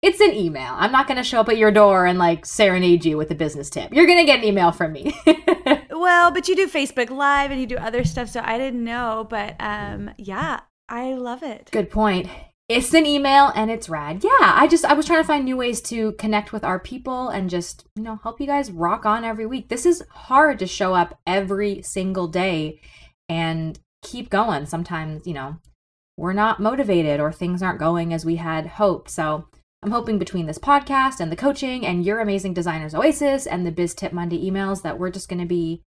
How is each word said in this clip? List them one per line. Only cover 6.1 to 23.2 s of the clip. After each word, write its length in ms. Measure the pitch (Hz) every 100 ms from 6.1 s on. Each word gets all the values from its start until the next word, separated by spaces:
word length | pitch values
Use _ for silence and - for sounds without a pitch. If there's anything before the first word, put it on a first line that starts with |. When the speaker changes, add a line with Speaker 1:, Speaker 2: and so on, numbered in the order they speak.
| 349 349
Speaker 2:
but 160 | 359 -
you 80 | 359
do 120 | 381
Facebook 440 | 311 277 - 233
Live 400 | 262 285 285 277
and 100 | 269
you 60 | 254
do 100 | 247
other 260 | - 240
stuff, 240 | 247 - 233
so 140 | 247
I 140 | - 226
didn't 260 | 269 240
know. 440 | 233 240 240 220 220
But, 260 | 226 208 -
um, 500 | 214 208 208 202 202 -
yeah, 440 | 196 190 311 269 _ _ _
I 240 | 240 254
love 300 | 262 247 254
it. 260 | 311 220 -
Speaker 1:
Good 200 | 220 202
point. 360 | 208 214 185 180 - - _ _
It's 240 | 233 254 320
an 100 | 302
email 460 | 285 277 277 277 -
and 140 | 220
it's 180 | 226 196
rad. 360 | 156 147 180
Yeah, 80 | 370 539
I 240 | 392 - 285
just, 160 | 320
I 100 | -
was 120 | 294 311
trying 160 | 330
to 60 | 311
find 180 | 294 262
new 100 | 254
ways 220 | 247 233
to 300 | - 233 220
connect 380 | 214 214 214 208
with 100 | 220
our 160 | - 185
people 500 | - 254 262 254 254
and 220 | - 185
just, 340 | 175 170 - _ -
you 60 |
know, 180 | 226 220
help 180 | 226 233
you 60 | 285
guys 240 | 285 277
rock 340 | 170 170 220 220
on 180 | 220
every 220 | 226 220 220
week. 240 | 262 -
This 160 | 247 349
is 160 | 349 -
hard 480 | - - 277 302 -
to 80 | 185
show 300 | - 185 180
up 240 | 170 - -
every 560 | 190 190 196 208 190
single 440 | - - 190 190 175
day 540 | 180 180 160 156 156 - - - _